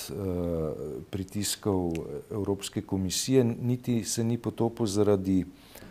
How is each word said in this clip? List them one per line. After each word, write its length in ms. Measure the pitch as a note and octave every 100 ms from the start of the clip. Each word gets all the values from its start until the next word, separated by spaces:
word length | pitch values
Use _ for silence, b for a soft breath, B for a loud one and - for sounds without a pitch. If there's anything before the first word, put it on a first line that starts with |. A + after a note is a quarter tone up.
| -
eh, 40 | C2+ F#2+ F2+ F2 E2 D#2 - D2+ B1+ -
pritiskov 840 | F#2+ F2+ G#2 G2 - G#2+ F#2 F2 E2 - D2 -
Evropske 500 | A2 G2 G2 - G#2+
komisije, 640 | G2+ G2 F#2 - - C3
niti 600 | A2+ A#2 A#2+ B2 B2 A#2
se 200 | - -
ni 140 | A2+ A#2+
potopil 480 | A2 - A#2 A#2 A2
zaradi, 600 | G2+ G#2 G2+ F#2 F#2+ E2+ B B B B